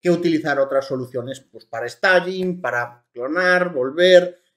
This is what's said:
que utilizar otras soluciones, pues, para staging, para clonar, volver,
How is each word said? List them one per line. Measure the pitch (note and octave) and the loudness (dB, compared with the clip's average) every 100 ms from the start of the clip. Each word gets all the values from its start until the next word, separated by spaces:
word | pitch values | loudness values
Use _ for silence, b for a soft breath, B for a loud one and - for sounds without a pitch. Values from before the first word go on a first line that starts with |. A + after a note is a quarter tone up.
que | F3 | -2
utilizar | E3+ E3+ D#3 D#3 C#3 | 0 0 -2 -2 -2
otras | C3+ C3+ C3+ | 0 0 -2
soluciones, | C3 B2 B2+ B2 C3 | -8 -8 -10 -10 -14
pues, | _ A2+ | _ -20
para | - A#2 A#2+ | -14 -10 -10
staging, | - F#3+ F3+ F3 F#3 F#3 F3+ | -4 2 2 0 -6 -6 -4
para | B2 A#2+ A#2+ - _ | -4 -4 -6 -12 _
clonar, | A#2+ B2+ E3+ F3+ F3+ F3+ | -10 -6 -2 2 2 0
volver, | D3 C3 D#3 F3+ F3+ F3 - _ | -2 -4 2 6 6 6 -10 _